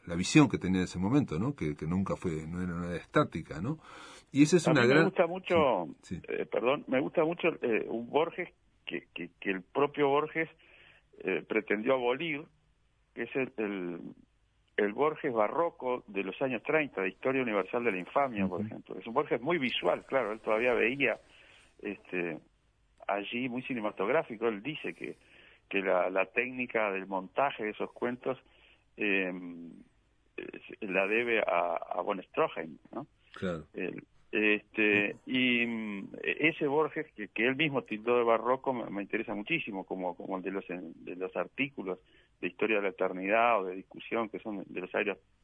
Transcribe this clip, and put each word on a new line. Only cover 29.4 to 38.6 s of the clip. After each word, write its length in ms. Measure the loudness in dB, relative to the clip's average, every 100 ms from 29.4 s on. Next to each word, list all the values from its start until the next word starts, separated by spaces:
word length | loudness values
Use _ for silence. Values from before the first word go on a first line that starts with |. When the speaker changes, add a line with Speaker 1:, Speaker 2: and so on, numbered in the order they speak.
| -10 -12 -14 -18 -20 _ _ _ _ -12
Speaker 2:
eh, 240 | -12 -12 -14 -10
la 260 | -2 0 2
debe 320 | 2 2 2
a, 360 | 2 2 2 -2
a 260 | -4 -4
von 200 | -2 -4
Stroheim, 560 | -4 -2 -2 -2 -10 -12 -14
¿no? 160 | -12 -12 _ _
Speaker 1:
Claro. 320 | -6 -4 -4 -8
Speaker 2:
El, 300 | -6 -6 -6 -12 _ -4
este, 840 | 2 4 2 0 0 4 4 2 -2 -2
y, 400 | 2 4 2 0
mm, 440 | -2 -4 -6 -8 -6
ese 460 | -4 2 0 2 0
Borges 420 | 2 0 -4 -10
que, 160 | -10 -8
que 180 | 0 0
él 80 | 2
mismo 280 | 0 -2
tildó 340 | -4 -4 2 4
de 60 |
barroco 500 | 4 4 2 0